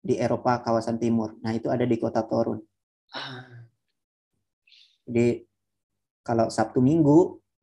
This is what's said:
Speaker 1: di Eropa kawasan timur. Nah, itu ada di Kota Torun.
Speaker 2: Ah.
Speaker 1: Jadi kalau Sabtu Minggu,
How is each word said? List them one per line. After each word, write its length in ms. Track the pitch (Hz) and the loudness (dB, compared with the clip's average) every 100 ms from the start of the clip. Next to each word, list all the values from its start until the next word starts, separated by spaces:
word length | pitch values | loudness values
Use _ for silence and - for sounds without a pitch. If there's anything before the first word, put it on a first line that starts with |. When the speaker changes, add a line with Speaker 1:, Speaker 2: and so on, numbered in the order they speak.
Speaker 1:
di 160 | - 120 | -2 -2
Eropa 400 | 120 117 127 123 | 0 0 0 -2
kawasan 400 | 120 113 113 117 | 0 -2 -2 -2
timur. 400 | 117 117 110 - | 0 0 -4 -8
Nah, 160 | 113 113 | -6 -4
itu 160 | - | -2
ada 160 | 127 123 | -2 0
di 80 | 113 | 0
Kota 320 | 117 117 110 | -2 -4 -2
Torun. 320 | 117 117 110 - _ _ _ _ 131 | -2 -2 -4 -12 _ _ _ _ -14
Speaker 2:
Ah. 520 | 135 127 127 120 117 _ _ _ _ _ _ _ _ _ _ - _ _ - | -12 -14 -18 -20 -20 _ _ _ _ _ _ _ _ _ _ -20 _ _ -4
Speaker 1:
Jadi 360 | 117 120 117 - _ _ _ _ _ _ _ | 0 2 0 -10 _ _ _ _ _ _ _
kalau 300 | - 113 113 | -2 0 0
Sabtu 260 | - 110 135 | 0 -2 2
Minggu, 600 | 127 165 143 151 190 - _ _ | 4 4 6 6 4 -4 _ _